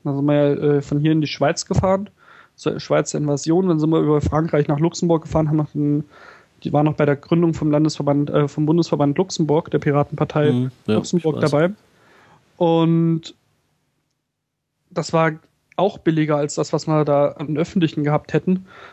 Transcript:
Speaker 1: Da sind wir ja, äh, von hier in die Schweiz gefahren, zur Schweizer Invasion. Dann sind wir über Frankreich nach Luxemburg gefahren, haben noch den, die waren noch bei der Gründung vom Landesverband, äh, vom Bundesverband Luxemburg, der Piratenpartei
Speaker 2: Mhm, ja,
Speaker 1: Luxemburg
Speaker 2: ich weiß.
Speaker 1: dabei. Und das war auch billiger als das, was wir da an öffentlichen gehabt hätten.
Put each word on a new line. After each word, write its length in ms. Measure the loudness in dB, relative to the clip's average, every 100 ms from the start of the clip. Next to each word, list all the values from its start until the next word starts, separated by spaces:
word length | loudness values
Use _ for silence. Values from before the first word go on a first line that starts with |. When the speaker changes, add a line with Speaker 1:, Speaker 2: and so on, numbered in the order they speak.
Speaker 1:
Da 120 | -6 -2
sind 100 | 0
wir 80 |
ja, 200 | 2 2 0
äh, 260 | 0 0
von 180 | -2 -2
hier 120 | 0
in 100 | 0
die 60 | -2
Schweiz 400 | 0 -2 -2 -2
gefahren, 420 | 0 2 0 -4 _ -20 -20 -20 _
zur 240 | -6 -6
Schweizer 400 | -2 -2 0 -4
Invasion. 480 | -2 -2 0 0 2
Dann 120 | 0
sind 120 | 2
wir 80 | 2
über 220 | 2 0
Frankreich 460 | 0 -2 0 0 0
nach 120 | 0
Luxemburg 420 | -2 0 0 0
gefahren, 260 | 0 -2 0
haben 80 | 0
noch 120 | -2
den, 360 | -2 -2 -2 -4 -14 -20 -20 _ _
die 100 | -4
waren 120 | 0 0
noch 100 | 2
bei 100 | 0
der 100 | 0
Gründung 380 | 0 2 2
vom 160 | 0 0
Landesverband, 600 | 2 0 0 0 0 0
äh, 160 | 0 0
vom 180 | 0 2
Bundesverband 500 | 2 0 0 0 0
Luxemburg, 500 | -2 -2 0 0 0
der 80 | -2
Piratenpartei 760 | 0 0 0 -2 -2 0 2
Speaker 2:
Mhm, 200 | 2 -2 -6 -2
ja, 80 | -2
Speaker 1:
Luxemburg 400 | 0 -2 -2 0
Speaker 2:
ich 80 |
weiß. 80 | 0
Speaker 1:
dabei. 220 | 2 0 -2 _ _ _ _ _ _ _ -2
Und 760 | 2 4 4 2 2 0 -6 -20 _ _ _ _ _ _ _ _ _ _ _ _ _ _ _
das 240 | -8 -2
war 200 | 2 2 -2 _ _ _ -2
auch 240 | -2 0
billiger 380 | 0 0 0 0
als 180 | -2 -4
das, 180 | -4
was 140 | -4 0
wir 180 | 0 2
da 280 | 2 0
an 220 | -2 -4 -4
öffentlichen 480 | -2 0 0 0
gehabt 300 | 0 -2 -2
hätten. 320 | -2 0 -2 -4 -20 -20